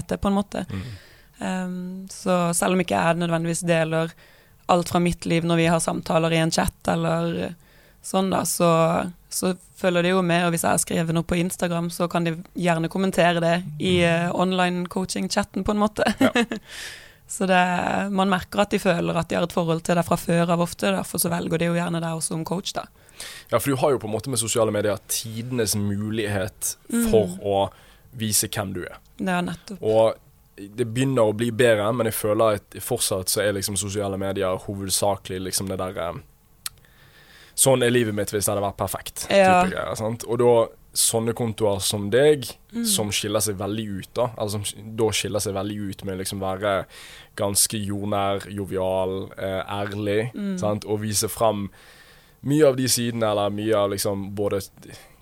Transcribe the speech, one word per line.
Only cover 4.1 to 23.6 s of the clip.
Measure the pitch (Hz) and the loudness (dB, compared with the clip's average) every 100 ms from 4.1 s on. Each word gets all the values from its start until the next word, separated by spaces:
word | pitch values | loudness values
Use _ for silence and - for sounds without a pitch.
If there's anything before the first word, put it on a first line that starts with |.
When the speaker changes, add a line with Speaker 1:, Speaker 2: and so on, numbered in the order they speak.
| - - - _ _ - | -6 -20 -20 _ _ 2
Speaker 1:
alt | 180 170 | 2 2
fra | 175 | 2
mitt | 175 170 180 | 2 0 0
liv | 165 | 0
når | 170 170 | 2 2
vi | 165 | 4
har | 170 | 2
samtaler | 175 175 - 170 165 | 0 -4 0 0 2
i | 165 | 2
en | 160 | 2
chat | 170 190 - - | 2 0 -2 -2
eller | 175 165 165 170 175 190 170 _ - - _ | 0 0 0 0 -2 -6 -8 _ -20 -20 _
sånn | - 190 190 | -4 0 2
da, | - | 0
så, | - - 175 165 160 175 180 - - | 0 2 4 6 4 2 -2 -8 -10
så | - 185 180 - - | -4 -2 -2 -8 -4
følger | 185 175 | 0 2
det | 175 | 2
jo | 190 | 2
med, | 175 170 175 | 2 2 2
og | |
hvis | 170 | 0
jeg | 190 | 2
har | 190 | 0
skrevet | - 185 165 165 | 0 -2 0 0
noe | |
på | 165 180 | 0 0
Instagram, | 175 - 180 170 170 | -2 -2 -2 -2 -4
så | - 175 | -2 -2
kan | 175 | 0
de | 170 165 - - | 0 -2 -8 -2
gjerne | 175 160 165 | 0 2 0
kommentere | 190 190 185 175 170 | 0 0 4 4 4
det | 165 170 180 151 | 2 0 -2 -4
i, | 175 180 | 0 4
Speaker 2:
Mm. | 170 165 175 | 4 2 0
Speaker 1:
eh, | - | 0
online | 185 185 180 180 175 | 0 2 0 0 -4
coaching-chatten | 190 185 196 190 - 202 - | -4 -4 -4 -2 -2 -2 -2
på | 190 | -2
en | 208 | 2
måte. | 214 - 233 - | 0 2 0 2
Speaker 2:
Ja. | 269 240 | 2 4
Speaker 1:
<laughs> | 226 226 - - - - - - - | 0 -4 -12 -14 -14 -16 -20 -20 -14
Så | - 185 | -4 2
det, | 180 180 180 - 185 196 | 4 4 2 0 0 0
man | 196 190 | 2 2
merker | 185 - 202 | 2 0 0
at | 208 | 2
de | 202 | 2
føler | 196 170 170 170 | 2 2 2 0
at | 165 | 0
de | 185 | 0
har | 175 | 0
et | - | 0
forhold | 165 160 | 0 0
til | - 175 | 2 0
deg | 165 | 2
fra | 175 | 0
før | - 170 170 | 2 2 2
av | 170 | 2
ofte, | 175 - 202 | 0 -2 -2
derfor | 190 190 180 | -2 -2 -2
så | 175 | -2
velger | 170 180 165 | -2 -2 0
de | 170 | 0
jo | |
gjerne | 170 175 170 | 0 -2 -2
deg | 165 | -4
også | 160 - 165 | -4 -4 -4
som | 160 | -4
coach | 170 - - | -6 -6 -8
da. | - - - - - - - | -10 -14 -20 -18 -16 -16 -2
Speaker 2:
Ja, | |
for | 120 | 0